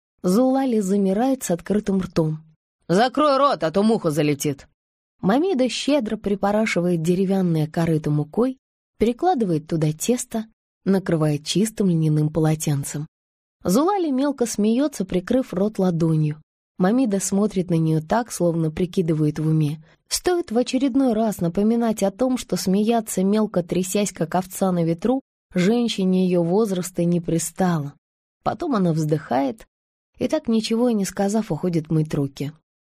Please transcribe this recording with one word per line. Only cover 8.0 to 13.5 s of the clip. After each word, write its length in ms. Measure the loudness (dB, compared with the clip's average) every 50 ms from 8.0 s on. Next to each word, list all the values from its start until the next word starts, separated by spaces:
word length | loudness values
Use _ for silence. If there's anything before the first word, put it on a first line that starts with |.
| 0 0
мукой, 460 | 0 -2 -2 -2 0 0 0 0 -2 -6 _ _ _ _ _ _ _ -2
перекладывает 720 | 0 0 0 0 0 0 2 2 0 0 0 -2 -2 -2
туда 240 | -2 0 0 0
тесто, 540 | -2 -2 -2 -2 -2 -2 -2 -6 -8 -8 -8 -10 _ _ _ _ _ _ -2
накрывает 600 | 0 0 0 2 0 0 2 2 2 0 0 -2
чистым 440 | -2 0 0 0 0 0 0 0 2
льняным 400 | 2 2 2 2 2 2 2 0
полотенцем. 800 | 0 2 2 2 2 0 -2 -2 -2 -2 -4 -6 -8 -8 -10 -10 _ _ _ _ _ _ _ _